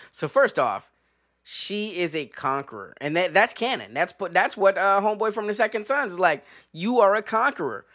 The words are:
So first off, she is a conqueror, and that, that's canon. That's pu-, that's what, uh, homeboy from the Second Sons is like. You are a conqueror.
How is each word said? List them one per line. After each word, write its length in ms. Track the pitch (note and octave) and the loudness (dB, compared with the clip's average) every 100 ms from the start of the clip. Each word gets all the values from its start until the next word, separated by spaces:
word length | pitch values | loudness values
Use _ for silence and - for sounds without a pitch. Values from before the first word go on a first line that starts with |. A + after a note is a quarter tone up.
| - | -14
So 180 | - D#3 | -8 0
first 280 | C4+ B3+ - | 2 4 2
off, 340 | A#2+ G2 - _ _ _ _ _ | 0 -2 -10 _ _ _ _ _
she 540 | - - - G#3 G#3+ F3 | -12 -6 -4 -4 -6 -4
is 180 | E3+ D#3 | -4 -4
a 120 | C3 | -6
conqueror, 640 | - C3+ C#3 - G#2+ F#2 - | -6 -4 -4 -6 -14 -16 -8
and 160 | D3 E3 | -4 0
that, 160 | F3 | 2
that's 180 | F3+ A#3+ | 4 2
canon. 420 | - A#3+ G#3+ G2+ C3 | 0 -4 -4 -6 -4
That's 180 | F3 | -4
pu-, 160 | - F3+ | -4 0
that's 260 | F3+ A#3 G#3+ | 0 0 2
what, 220 | G3 F#3+ | 2 4
uh, 240 | G3 G3 | 2 4
homeboy 320 | G#3+ G#3+ A3 | 2 0 -2
from 140 | G#3+ G#3 | -2 -4
the 60 | G#3 | 0
Second 300 | G#3+ A3 G#3 | 0 -2 -2
Sons 280 | C#4+ A#3 | -2 -2
is 60 | F3 | 2
like. 260 | F3 C#3+ _ - _ | 2 2 _ -20 _
You 280 | D#3+ G#3 B3 | -6 0 4
are 160 | G3 G#3+ | 4 4
a 80 | |
conqueror. 600 | - A3+ C4+ C4 C#3 G2+ _ | 0 0 0 -2 -8 -8 _